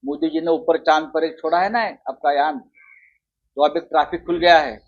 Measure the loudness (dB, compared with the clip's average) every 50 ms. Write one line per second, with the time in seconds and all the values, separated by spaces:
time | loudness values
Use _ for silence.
0 | -6 -8 -6 -4 -4 -4 -4 -4 0 0 -2 0 0 0 -2 0 2 2 2 2
1 | 0 -2 -4 -2 -2 -2 -6 -6 -4 -2 0 0 0 0 -2 -2 -4 -4 -8 _
2 | _ -12 -12 _ -2 0 0 2 0 0 -2 -6 -12 _ _ _ _ _ _ _
3 | _ _ _ _ _ _ _ _ _ _ _ 0 0 2 2 -2 -6 -2 0 0
4 | 0 0 -4 -10 -6 -6 -4 0 4 6 6 6 4 0 -8 -12 _